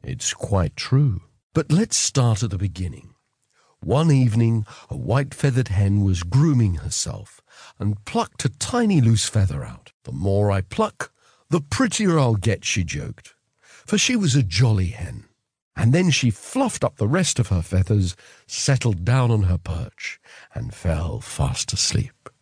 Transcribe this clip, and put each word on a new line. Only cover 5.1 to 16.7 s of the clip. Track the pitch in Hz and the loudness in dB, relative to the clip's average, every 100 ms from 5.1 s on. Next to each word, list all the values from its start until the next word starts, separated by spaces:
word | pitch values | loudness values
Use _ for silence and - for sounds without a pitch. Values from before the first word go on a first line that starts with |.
| 131 131 - 143 123 131 | -2 -2 -2 0 0 0
hen | 95 98 101 | 2 2 2
was | 98 87 | 2 0
grooming | 85 127 160 131 107 82 | 0 2 4 4 2 0
herself | - - - 98 101 - _ - - _ | -6 -6 -6 -10 -14 -20 _ -20 -20 _
and | 101 104 - | -6 -6 -6
plucked | 233 220 - 127 | -4 -4 -4 -6
a | |
tiny | - - 240 220 170 | -4 -4 0 2 4
loose | 113 110 - | 4 4 2
feather | 107 95 139 | 0 -2 -4
out. | 57 - - _ | -10 -14 -20 _
"The | - | -12
more | - 98 98 104 | -6 -2 0 2
I | 98 | 0
pluck, | 92 - 214 _ - _ _ _ _ | -4 -2 -4 _ -14 _ _ _ _
the | 175 | -2
prettier | 143 - 247 - 202 160 | -2 -2 0 2 2 4
I'll | 127 110 | 2 2
get," | 107 98 | 0 -2
she | - - | -4 -4
joked, | 82 73 62 - - _ _ _ | -4 -6 -8 -12 -20 _ _ _
for | _ - - 208 | _ -20 -2 0
she | - 247 | 2 2
was | 180 135 | 2 2
a | |
jolly | 101 87 123 101 90 | 2 2 2 4 0
hen. | - 90 110 - _ _ _ _ - | -4 -12 -12 -18 _ _ _ _ 0
And | 110 | 2
then | 156 185 | 4 4
she | 139 123 | 2 0
fluffed | - - 254 262 | -2 -6 -2 -2